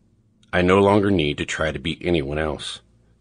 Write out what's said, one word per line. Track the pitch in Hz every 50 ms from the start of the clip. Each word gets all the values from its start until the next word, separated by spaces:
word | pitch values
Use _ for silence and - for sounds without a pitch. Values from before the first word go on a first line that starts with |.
| _ _ _ _ _ _ _ _ _ _
I | - 90
no | 90 90 92 101
longer | 98 98 101 107 98 104
need | 98 85 76 73 71 -
to | 82
try | - - - 78 78
to | 71 69
be | 65 82 73 - -
anyone | 87 87 80 67 69 73
else. | 78 78 76 69 - - - - - _ _ _ _ _ _ _ _